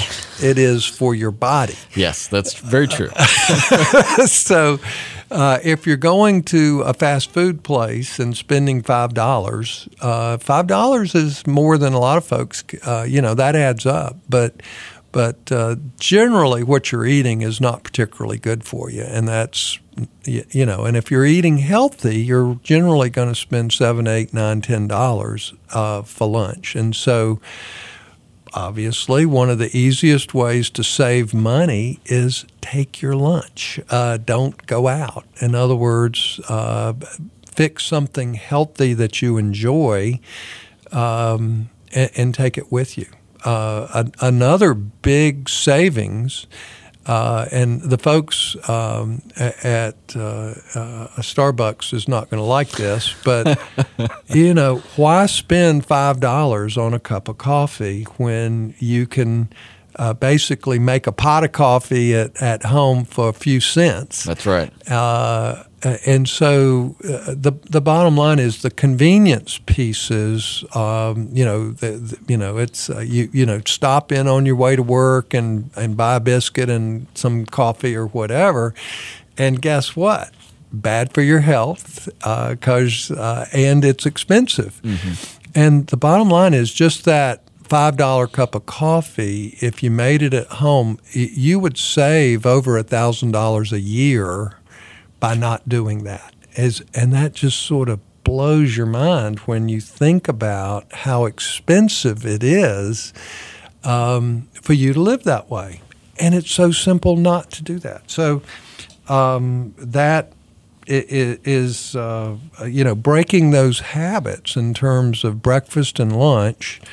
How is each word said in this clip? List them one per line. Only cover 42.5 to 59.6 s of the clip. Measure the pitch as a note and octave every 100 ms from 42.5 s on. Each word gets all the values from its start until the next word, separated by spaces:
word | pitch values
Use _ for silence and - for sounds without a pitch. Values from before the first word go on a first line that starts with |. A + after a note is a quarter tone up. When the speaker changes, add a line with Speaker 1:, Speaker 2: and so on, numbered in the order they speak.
| -
Speaker 1:
it | -
with | B2 C3 -
you. | - - _ _
Uh, | A#2+ A2+ A2 G#2+ -
an-, | A#2 A#2 -
another | B2+ B2 B2 F#3+ F#3+
big | G#2+ G#2 - - C#3+ D3+ C#3 C3
savings, | - D3+ C#3 F3+ A#2+ G2+ G#2+ C3 - - - - - - _ -
uh, | A2+ A#2 A2+ A#2+
and | B2+ A#2+ A#2+
the | C#3 B2+
folks, | D3+ D#3 D#3 - - - -
um, | A2+ A2+ A2 A2 A#2+ - -
a-, | B2 - B2
at, | A#2 A2 - - A#2+
uh, | G#2+ G#2+ A2 A2+ -
uh, | A#2 A#2 A#2 A2+ -
Starbucks | - - C#3 B2 A2 - -
is | A#2 C3+
not | A#2 -
gonna | G#2+
like | A2 C3+ C#3+
this, | - G#2 A2 - -
but, | C3+ A#2+ A#2 C#3 - - -
<laughs> | - A#2 - -
you | D3 E3+
know, | E3 C#3 B2 - -
why | D3+ F3+ G3+
spend | - - F3 E3+ D3
five | - C#3+ C#3 B2+
dollars | B2 C#3 C#3+ G#2 G#2 A#2
on | A2+
a | A#2
cup | - G2 -
of | G#2+
coffee | C#3 C#3+ C#3+ - G#2 G2+ A2 -
when | A#2+ A2+ A2+ A2+ A2+ -
you | A#2+ A#2+ B2
can, | C3 A#2 A#2 A2+ -